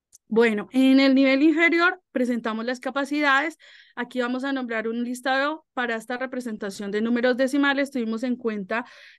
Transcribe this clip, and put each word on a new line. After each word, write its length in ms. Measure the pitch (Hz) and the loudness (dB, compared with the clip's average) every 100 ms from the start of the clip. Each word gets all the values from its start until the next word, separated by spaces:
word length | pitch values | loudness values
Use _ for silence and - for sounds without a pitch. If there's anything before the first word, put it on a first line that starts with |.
| _ _ - | _ _ -2
Bueno, 420 | 220 233 208 196 | 2 2 2 -2
en 300 | 254 262 269 | 2 6 6
el 140 | 277 | 6
nivel 280 | 262 269 269 | 6 4 4
inferior 580 | 311 311 330 339 349 370 _ | 4 4 2 4 2 -2 _
presentamos 500 | - 247 240 233 220 | -4 -2 -2 -4 -6
las 160 | 233 254 | -6 -6
capacidades. 800 | 262 269 277 294 294 269 311 - - - _ | -6 -4 -2 0 2 2 0 -6 -18 -20 _
Aquí 260 | - 247 254 | -10 -8 -4
vamos 240 | 240 254 | -4 -4
a 80 | 269 | -4
nombrar 340 | 269 247 226 220 | -4 -4 -4 -4
un 160 | 233 | -4
listado 600 | 240 247 277 262 285 311 _ | -6 -6 -2 0 -2 -4 _
para 240 | - 240 226 | -6 -4 -4
esta 200 | 226 247 | -6 -8
representación 720 | 262 254 247 220 202 196 202 | -6 -6 -8 -8 -8 -8 -6
de 100 | 208 | -2
números 340 | 226 240 247 | 0 2 2
decimales. 560 | 247 262 285 277 277 277 | 2 0 2 2 0 -2
Tuvimos 320 | 262 220 226 | -4 -4 -4
en 140 | 254 247 | -4 -4
cuenta, 480 | 226 214 190 220 247 - - | -4 -6 -6 -8 -8 -16 -20